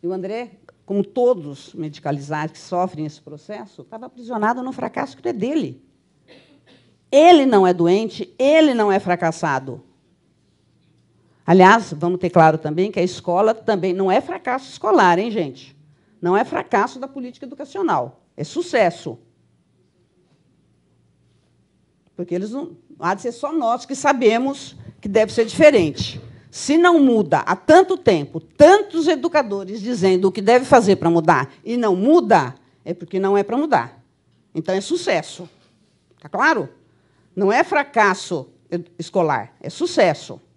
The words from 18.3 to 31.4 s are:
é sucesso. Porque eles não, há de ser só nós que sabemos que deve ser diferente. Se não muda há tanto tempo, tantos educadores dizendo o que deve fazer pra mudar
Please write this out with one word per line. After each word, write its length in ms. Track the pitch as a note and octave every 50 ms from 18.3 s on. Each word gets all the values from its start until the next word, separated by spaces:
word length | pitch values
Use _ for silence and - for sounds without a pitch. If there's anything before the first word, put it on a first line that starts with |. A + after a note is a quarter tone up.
| _ -
é 60 | D3+
sucesso. 720 | - - D4 F4 - - B3 G#3 F3 E3 - - D#3+ A2+ - _ _ _ _ _ _ _ _ _ _ _ _ _ _ _ _ _ _ _ _ _ _ _ _ _ _ _ _ _ _ _ _ _ _ _ _ _ _ _ _ _ _ _ _ _ _ _ _ _ _ _ _ _ _ _ _ _ _ _
Porque 200 | - F3 E3+ E3+
eles 160 | F3+ F#3+ G#3+
não, 260 | A3+ C4+ D4+ F4 - - _ _ - _
há 160 | D#3 E3+ G3
de 80 | G3 -
ser 80 | B3
só 200 | A#3 A#3+ - C#4+
nós 360 | D#4 E4 C4 A3+ A#3 B3 - -
que 80 | C#4
sabemos 800 | C4 - D4 C#4+ B3 B3+ G#3+ A3 A#3 B3+ C4+ C#4 C#4 - - - - - - - _
que 80 | - G#3+
deve 240 | G3 A3 G#3+ G#3+ -
ser 120 | - A3+
diferente. 760 | A3 F#3 - D#4 D4+ C#4+ A3+ F3+ D#3 C#3 - - - - - - - - - _ _ _
Se 240 | - - - C#4+ D#4+
não 220 | E4+ F4+ F4 E4
muda 400 | C#4 C4 A#3+ G#3+ G3+ D3+ - D3
há 160 | - - F3+
tanto 420 | - - - D#4 F4 G4 F#4+ F#4+ -
tempo, 420 | - - G3+ D#3+ C#3+ C3+ - E3
tantos 680 | - _ _ _ D4 D#4 F#4+ G#4 G4+ G#4 - D#4+ D#4+ D#4
educadores 760 | F4+ C#4 B3 F4 F4 D4+ C4+ A3 G3+ G3 G3 F3+ G3+ A3+
dizendo 460 | G3 A3+ B3 G#3+ E3+ G3 F#3 F3+ F#3 F#3+
o 40 |
que 80 | F#3 -
deve 260 | G3 G3 A#3 B3 C4
fazer 320 | B3 C#4+ B3+ G#3+ G3 G3 -
pra 120 | - E3+
mudar 420 | E3+ E3+ D#3+ D#3+ E3+ C3